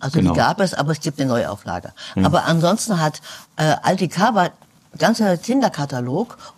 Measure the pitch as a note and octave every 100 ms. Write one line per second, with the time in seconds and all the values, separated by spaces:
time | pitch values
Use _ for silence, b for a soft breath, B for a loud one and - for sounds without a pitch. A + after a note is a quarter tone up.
0 | C3+ E3+ F2+ - A#2+ F3 F#3 - D3 D#3
1 | D#3 - C3+ A#2 D#2 G2 G#2+ F2 - B
2 | B F#2+ F#2+ E3+ - E3 E3+ G#3+ - F3
3 | D#3 - B B B - D#3 - D3 F#3
4 | F3+ E3+ A3+ G#3 F3 - _ _ _ -
5 | F3+ A3+ G#3 E3+ - C4+ A3 - C#3+ B2+
6 | B2 D3+ A#3+ - B